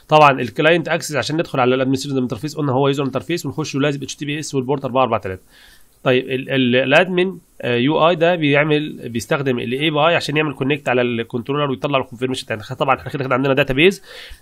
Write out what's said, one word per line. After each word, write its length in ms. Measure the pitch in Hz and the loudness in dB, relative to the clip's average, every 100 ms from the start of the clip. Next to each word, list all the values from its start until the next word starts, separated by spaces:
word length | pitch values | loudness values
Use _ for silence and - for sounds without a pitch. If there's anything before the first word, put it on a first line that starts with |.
| - | 4
طبعا 320 | 156 147 135 | 6 6 4
الكلاينت 480 | 123 131 160 175 156 | -2 2 2 2 0
اكسس 280 | 156 - 143 | -4 -4 -4
عشان 200 | 113 156 | -2 -2
ندخل 240 | 170 135 | -2 0
على 140 | 123 | 2
الادمنستريشن 440 | 131 131 135 143 135 | 2 0 -2 -2 -2
انترفيس 380 | 127 107 151 151 | -2 -4 -8 -4
قلنا 160 | 143 | -2
هو 160 | 127 139 | 2 2
يوزر 160 | 139 | 0
انترفيس، 420 | 135 127 104 170 143 | -2 -4 -4 -6 -6
ونخش 280 | 139 147 | -6 -4
له 60 | 139 | -2
لازم 220 | 143 143 | -2 -2
اتش 140 | 135 - | -8 -10
تي 80 | |
بي 140 | 143 147 | -8 -8
اس 160 | 143 | -6
والبورت 300 | 135 131 143 | -4 -2 -4
أربعة 180 | 135 127 | -2 0
أربعة 180 | 123 110 | 0 0
تلاتة. 220 | 98 95 _ - - - - _ | -4 -10 _ -20 -20 -20 -20 _
طيب 200 | 135 127 | 0 2
ال-، 260 | 131 131 135 | 0 -6 -2
ال-، 260 | 135 127 123 | 0 2 2
الادمن، 600 | 131 151 185 180 190 175 _ - | 4 4 4 0 -2 -4 _ -8
آه، 140 | 123 120 | -2 0
يو 320 | 131 156 156 | 2 2 2
اي 60 | |
ده 200 | 175 165 | 2 2
بيعمل، 760 | 180 147 143 151 151 151 - 123 | 2 2 2 2 0 -2 -10 -8
بيستخدم 500 | 113 - 156 139 120 | -6 -2 -2 0 -2
الاي 320 | 117 131 156 | -2 -2 0
بي 80 | 147 | 2
اي 160 | 160 | 2
عشان 220 | 160 - 151 | 2 0 -2
يعمل 180 | 156 | -2
كونكت 340 | - 131 147 143 | -2 -2 -2 0
على 140 | 123 | 0
الكنترولر 680 | 123 117 113 123 110 143 147 | 0 -2 -4 -6 -4 -2 -2
ويطلع 280 | 127 147 139 | -2 -2 -2
الكونفيرميشن 460 | - 117 127 131 | -2 -6 -6 -4
بتاعنا. 180 | - 113 | -6 -8
طبعا 340 | 107 127 143 123 | -8 -4 0 0
احنا 140 | - | -2
كده، 140 | 147 | -6
كده 100 | 135 | -2
عندنا 200 | 127 139 | 0 2
داتابيز، 480 | 131 117 131 180 196 - - - - | 2 2 4 4 2 -8 -20 -18 -20